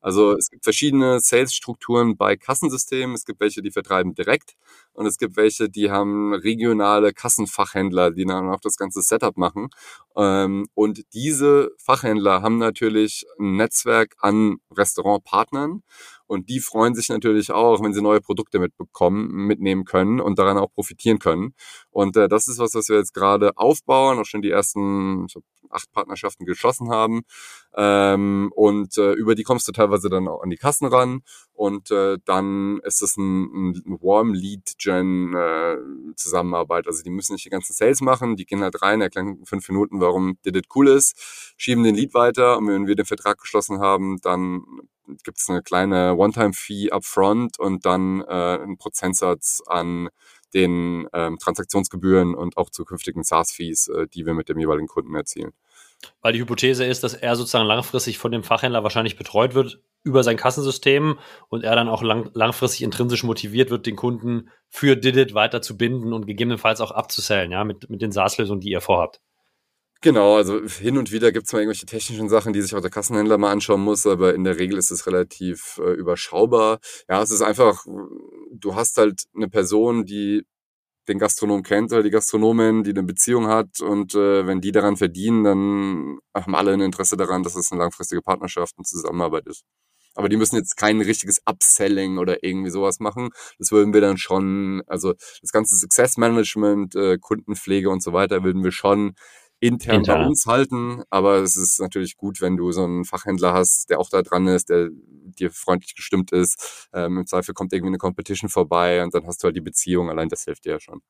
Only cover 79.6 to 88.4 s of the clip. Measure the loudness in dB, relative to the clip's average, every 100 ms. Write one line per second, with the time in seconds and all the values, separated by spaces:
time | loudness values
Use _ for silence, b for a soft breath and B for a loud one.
79.6 | 2 2 4 2 -2 -4 -2 -2 -4 _
80.6 | _ _ _ _ -6 0 0 0 0 0
81.6 | 2 0 2 2 4 2 0 2 2 4
82.6 | 4 2 0 -2 -4 -2 0 2 2 0
83.6 | 0 -6 -4 -2 -2 0 2 2 0 -2
84.6 | 0 2 2 0 -2 -2 0 2 4 2
85.6 | 2 0 -2 -4 -8 -12 _ -8 0 2
86.6 | 2 2 0 0 -2 -2 -2 -2 -4 -4
87.6 | -4 -2 -4 -4 -6 -6 -4 -6